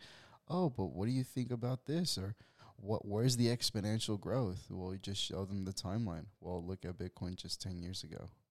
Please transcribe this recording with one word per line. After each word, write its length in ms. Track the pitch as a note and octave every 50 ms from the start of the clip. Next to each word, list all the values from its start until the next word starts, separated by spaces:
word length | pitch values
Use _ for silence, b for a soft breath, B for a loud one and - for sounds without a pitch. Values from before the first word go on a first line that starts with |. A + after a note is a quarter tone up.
| B B B B B B B B _ -
"Oh, 200 | D3+ F3+ F#3 D3+
but 180 | B2 - F#2+
what 200 | D#2+ C2+ F2 G2+
do 60 | A#2
you 100 | B2+ C3 B2+
think 280 | - - C3 B2 A#2+
about 340 | B2 A#2 A2 B2 C3 - -
this?" 320 | - D3+ E3+ F3+ C#3+ - -
Or, 160 | F#2 G2 G#2+ B B B B B B B B
"What, 300 | - G#2 G2 A2 - -
where's 300 | G2+ G2+ G#2+ A#2+ C3 B2
the 100 | A#2+ A#2+
exponential 760 | A#2 A#2+ A#2+ - - - A2 F#2+ G#2+ G#2+ A2 - - G#2+ F#2+
growth?" 460 | - - G#2+ - - F#2+ F#2 F#2+ - -
Well, 220 | G2 F#2 F#2 F#2
you 60 | F#2+ G2
just 240 | - G2+ G2+ G2
show 220 | - - - F#2+ G2
them 200 | F#2 G2 G2 F#2+
the 80 | F#2
timeline. 540 | F#2+ - - F2 F#2+ A#2 A#2 G2 E2+ D#2+ D2 G2+ - _
Well, 220 | - F2 F2+ F2+ E2+
look 200 | F2+ F#2+ F2+ -
at 140 | F2+ F2 -
Bitcoin 380 | F2+ F#2 - - F#2 F2+ F2+
just 260 | - - E2+ - -
ten 160 | - F#2+ F2+ F2
years 220 | F2 F2 F#2+ -
ago. 260 | - D#2 - - - F#2+ - _ _ _